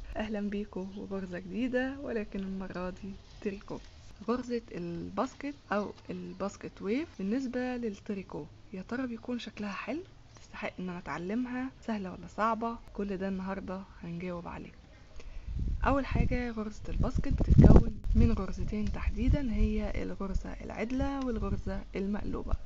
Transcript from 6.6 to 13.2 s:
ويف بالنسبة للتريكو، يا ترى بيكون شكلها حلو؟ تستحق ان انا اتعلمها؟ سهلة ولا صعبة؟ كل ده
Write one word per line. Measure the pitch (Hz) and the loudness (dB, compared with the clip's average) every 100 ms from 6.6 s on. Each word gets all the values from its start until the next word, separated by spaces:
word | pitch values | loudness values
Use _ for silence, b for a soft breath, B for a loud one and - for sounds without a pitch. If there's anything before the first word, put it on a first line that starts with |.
| - - | -12 -8
ويف | 185 247 330 - | -2 -2 -2 -4
بالنسبة | 196 240 269 254 254 247 | -2 -2 -2 -2 -4 -4
للتريكو، | 233 196 - 202 180 160 151 - - | -6 -6 -8 -8 -8 -10 -10 -14 -14
يا | 190 | -12
ترى | 190 233 262 | -6 -4 -4
بيكون | 233 226 240 | -6 -6 -6
شكلها | 214 - 208 | -6 -8 -6
حلو؟ | 190 - 285 392 - - - | -6 -6 -6 -8 -16 -20 -20
تستحق | - - 202 - | -16 -10 -8 -6
ان | 180 | -8
انا | 175 | -8
اتعلمها؟ | 175 147 175 226 247 247 262 - - | -8 -6 -4 -2 -2 -4 -6 -6 -6
سهلة | 214 185 | -4 -4
ولا | 180 175 - | -8 -10 -2
صعبة؟ | 220 220 233 233 - | 0 0 -2 -6 -10
كل | - 202 | -6 -4
ده | 185 | -4